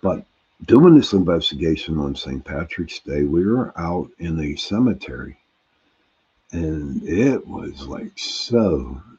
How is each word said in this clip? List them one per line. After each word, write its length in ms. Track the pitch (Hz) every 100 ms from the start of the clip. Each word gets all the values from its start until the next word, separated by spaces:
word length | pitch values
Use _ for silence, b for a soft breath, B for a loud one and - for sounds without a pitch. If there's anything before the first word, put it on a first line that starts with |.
but 240 | 95 87 - _ _ -
doing 320 | - 117 180 156
this 160 | -
investigation 880 | 98 87 85 - 71 82 76 - 80
on 180 | 71 71
Saint 280 | - 67
Patrick's 540 | - 73 82 - 82 -
Day, 240 | - 71
we 240 | 71 82 95
were 260 | 123 117 -
out 320 | 85 87 - -
in 200 | 85 80
a 160 | 73 73
cemetery, 800 | - 101 123 98 - 64 - - _ _ _ _ _ _ _ _ _ _ -
and 500 | 82 80 78 71 65
it 440 | 71 85 135 123 -
was, 400 | - - 67 67
like, 320 | - - -
so, 800 | - - - 117 101 76 67 65 -